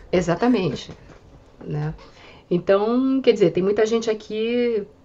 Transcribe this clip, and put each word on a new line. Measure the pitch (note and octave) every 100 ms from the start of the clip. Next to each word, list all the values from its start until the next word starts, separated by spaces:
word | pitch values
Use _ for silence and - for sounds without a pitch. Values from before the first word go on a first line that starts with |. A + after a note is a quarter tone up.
| -
exatamente, | F3 F3 E3+ A#3+ A#3 F3+ A2+ - - - - - - - -
né? | - D3+ D3+ D#3+ - - - - -
Então, | F3 F3+ G3 G#3+ A#3+ C4 C4+
quer | B3+
dizer, | G#3 F3+
tem | F3+
muita | F#3 G#3+ A3
gente | A3+ A3+
aqui, | G#3+ - G#3+ A3+ A#3+ A#3+ A3+ G3 -